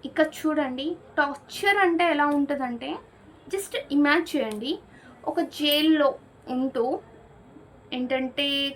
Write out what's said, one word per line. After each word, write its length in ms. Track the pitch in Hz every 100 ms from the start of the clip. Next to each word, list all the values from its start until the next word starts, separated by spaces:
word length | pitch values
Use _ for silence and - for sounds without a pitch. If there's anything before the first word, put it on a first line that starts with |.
| 262
ఇక 140 | -
చూడండి, 760 | 311 - 311 311 277 254 294 349 - -
టార్చర్ 600 | 285 285 - - 392 403
అంటే 260 | 381 330
ఎలా 220 | 349 294 294
ఉంటుందంటే, 720 | 294 285 285 254 240 262 359 - - - - - 392
just 220 | - 508 -
ఇమాజిన్ 500 | 285 285 302 339 302
చేయండి, 380 | 226 214 240 392 - - - - -
ఒక 140 | 320
జైల్లో 760 | 285 - 294 294 311 311 294 - - - -
ఉంటూ 500 | 254 262 247 240 311 - - - - - - - - -
ఏంటంటే 760 | 247 254 262 262 254 285 277 277